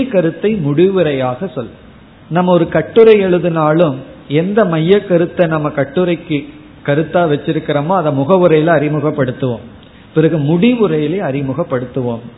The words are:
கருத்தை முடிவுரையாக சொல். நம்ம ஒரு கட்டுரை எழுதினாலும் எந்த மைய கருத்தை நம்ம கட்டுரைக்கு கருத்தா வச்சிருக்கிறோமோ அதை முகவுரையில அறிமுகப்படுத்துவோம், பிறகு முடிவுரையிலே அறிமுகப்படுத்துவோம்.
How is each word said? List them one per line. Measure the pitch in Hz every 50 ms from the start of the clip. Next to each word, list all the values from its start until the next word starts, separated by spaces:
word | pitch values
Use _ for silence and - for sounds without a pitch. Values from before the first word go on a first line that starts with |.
| 262
கருத்தை | 269 196 185 165 165 160 - - 208 220
முடிவுரையாக | 202 147 143 143 147 180 196 190 185 170 151 139 131 127 127 123 123 151 - -
சொல். | 135 117 95 - - - - - - - - - - - -
நம்ம | 156 175 180 180
ஒரு | 180 175 170
கட்டுரை | - - 160 156 - - 226 226 226 214 208
எழுதினாலும் | 190 185 175 175 160 175 165 160 156 151 156 165 180 147 131 131 - - - - -
எந்த | - 139 156 170 190 208 233 214
மைய | 175 165 156 160 170 202 208 196
கருத்தை | - 180 165 175 170 - - 175
நம்ம | 160 160 156 147 147
கட்டுரைக்கு | - 143 135 135 - 185 180 175 170 170 - - 156 139 143 - - - - - - - -
கருத்தா | - 143 151 160 - - 180 175
வச்சிருக்கிறோமோ | 156 147 147 - 165 151 156 - - 147 143 143 160 196
அதை | 185 156 151
முகவுரையில | 139 135 135 139 196 185 180 165 156 156 151 170
அறிமுகப்படுத்துவோம், | 165 143 147 151 151 151 135 151 151 143 131 123 117 - 139 127 117 107 - - - - - - - - - - -
பிறகு | 160 160 160 170 156
முடிவுரையிலே | 139 143 170 175 180 240 254 233 208 175 160 151 151 147 170 202
அறிமுகப்படுத்துவோம். | 185 143 131 143 139 131 127 147 175 170 - - 160 135 - 139 123 120 117 110 120 - -